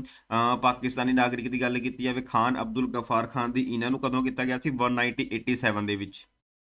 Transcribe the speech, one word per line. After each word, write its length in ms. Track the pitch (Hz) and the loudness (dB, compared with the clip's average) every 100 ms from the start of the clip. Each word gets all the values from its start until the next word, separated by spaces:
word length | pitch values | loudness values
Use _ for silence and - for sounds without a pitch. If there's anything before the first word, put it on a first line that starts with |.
ਅ, 560 | 131 - - 113 120 120 | -6 -14 -2 2 2 4
ਪਾਕਿਸਤਾਨੀ 560 | 127 123 127 127 123 | 2 2 -2 0 2
ਨਾਗਰਿਕ 360 | 127 123 120 120 | 4 4 0 -4
ਦੀ 120 | 123 | -2
ਗੱਲ 180 | 127 123 | 0 0
ਕੀਤੀ 260 | 123 - | -4 -2
ਜਾਵੇ, 180 | 127 127 | -2 -2
ਖਾਨ 400 | 127 117 120 127 | 0 2 2 2
ਅਬਦੁਲ 280 | 113 113 123 | -2 -2 -2
ਗਫਾਰ 360 | 120 117 113 113 | -2 0 0 0
ਖਾਨ 260 | 131 120 | -2 -2
ਦੀ, 220 | 123 127 | 0 0
ਇਹਨਾਂ 160 | 117 120 | 0 0
ਨੂੰ 100 | 135 | 0
ਕਦੋਂ 220 | 131 127 | 0 0
ਕੀਤਾ 220 | 127 127 | 0 -2
ਗਿਆ 140 | 127 127 | -2 0
ਸੀ? 120 | 156 | -2
ਵਨ 220 | 127 123 | 0 2
ਨਾਈਨਟੀ 360 | 123 120 117 117 | 2 0 -2 -4
ਏਟੀ 240 | 110 127 123 | -2 -2 0
ਸੈਵਨ 300 | 120 104 104 | 2 0 0
ਦੇ 100 | 101 | -2
ਵਿੱਚ, 320 | 98 - - _ _ _ | -4 -10 -20 _ _ _